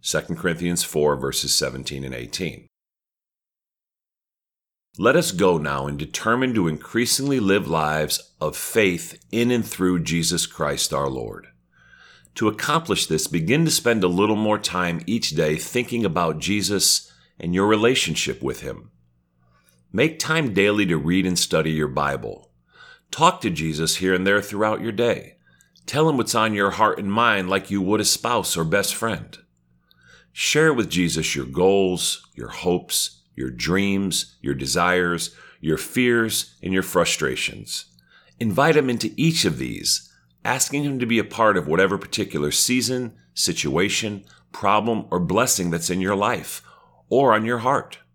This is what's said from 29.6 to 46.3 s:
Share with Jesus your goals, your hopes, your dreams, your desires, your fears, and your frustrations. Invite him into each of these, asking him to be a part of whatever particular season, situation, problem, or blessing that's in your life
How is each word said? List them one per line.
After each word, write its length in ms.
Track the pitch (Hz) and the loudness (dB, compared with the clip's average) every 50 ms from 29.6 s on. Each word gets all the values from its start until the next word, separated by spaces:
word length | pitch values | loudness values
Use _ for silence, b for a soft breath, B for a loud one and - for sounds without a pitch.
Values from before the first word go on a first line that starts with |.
| _ _ _ _ b b b b b b b b b b b | _ _ _ _ b b b b b b b b b b b
Share 400 | - - - - 147 156 160 151 | -6 -4 0 2 4 4 4 4
with 160 | 120 107 82 | 2 0 0
Jesus 460 | 78 90 90 82 - 78 78 - - | 2 0 0 2 0 -2 -2 -2 -4
your 120 | 73 65 | -4 -6
goals, 800 | 64 65 78 87 95 98 98 98 92 90 85 - - - - - _ _ | -6 -2 2 4 4 4 4 2 2 0 0 -2 -4 -4 -6 -10 _ _
your 140 | - 60 - | -14 -14 -12
hopes, 720 | - - - 90 87 90 - - - - - - - _ _ _ _ | -12 -6 -2 0 0 0 0 -2 -4 -2 -2 -4 -8 _ _ _ _
your 160 | - 64 65 | -8 -8 -8
dreams, 840 | 64 58 - 80 87 98 98 98 98 98 98 95 82 - - - _ _ | -6 -6 -2 0 0 0 2 0 0 0 -2 -2 -2 -4 -6 -6 _ _
your 140 | - 67 71 | -6 -6 -4
desires, 800 | 67 65 69 - 90 87 90 90 90 90 87 87 85 - - B B B B B B | -4 -4 -4 0 0 2 2 2 2 2 0 0 -2 -4 -8 B B B B B B
your 160 | B 78 78 | B -2 -2
fears, 800 | 76 - - - 127 123 123 120 117 113 110 107 - - - _ _ - | -2 -2 -4 0 2 2 4 4 2 2 0 -2 -4 -6 -6 _ _ -4
and 100 | 90 95 | -2 0
your 120 | 95 90 | 0 0
frustrations. 1000 | - - 90 85 82 - - 78 69 64 - - - - 53 53 - - - - _ b b b b b b b b b b | 0 2 0 2 2 0 -2 -2 -2 -2 -2 -4 -6 -6 -10 -12 -10 -10 -10 -10 _ b b b b b b b b b b
Invite 380 | 117 113 95 127 139 160 160 | -4 -2 2 4 4 6 6
him 120 | 151 139 131 | 4 4 2
into 240 | 123 113 - 110 - | 0 -2 -2 -4 -2
each 280 | - 147 165 160 165 - | 0 2 2 2 2 0
of 140 | 98 76 64 | 0 0 -2
these, 540 | 65 62 55 50 - - - - - b b b b b b _ _ | -6 -8 -8 -6 -2 -2 -2 -2 -4 b b b b b b _ _
asking 400 | - 123 131 - - 139 143 147 | -4 0 0 -2 -2 -2 -2 -2
him 160 | 143 139 131 | -2 -2 -2
to 60 | 123 | 0
be 120 | 113 117 110 | 0 2 0
a 60 | 101 | 0
part 320 | - - - 113 107 101 | -2 0 2 4 4 4
of 100 | 92 76 | 2 2
whatever 320 | 71 78 87 95 95 98 98 | 2 4 4 4 4 2 -2
particular 540 | - - - - 101 - - 78 73 76 - | -6 -6 -4 -4 -4 -4 -2 -2 -2 0 0
season, 640 | - - - 127 127 127 110 127 127 127 113 - b b b b | 0 0 2 0 0 0 0 -2 -4 -4 -8 -10 b b b b
situation, 880 | - - - 85 - - 76 69 80 92 101 - - 113 107 104 98 98 b b b b b _ | -4 -2 -2 -2 -2 -2 0 2 2 2 2 0 -2 -4 -4 -6 -8 -12 b b b b b _
problem, 540 | - - 98 101 107 104 117 117 107 - - | -4 0 2 2 2 2 0 -2 -2 -4 -4
or 80 | 80 90 | -2 -2
blessing 520 | 90 80 95 107 123 127 - - 92 87 | 0 2 2 2 2 2 0 0 0 -2
that's 200 | 82 85 82 - | -2 -2 -2 -2
in 100 | 90 92 | -2 -2
your 160 | 92 95 104 | 0 0 0
life 460 | 98 101 110 | 2 2 0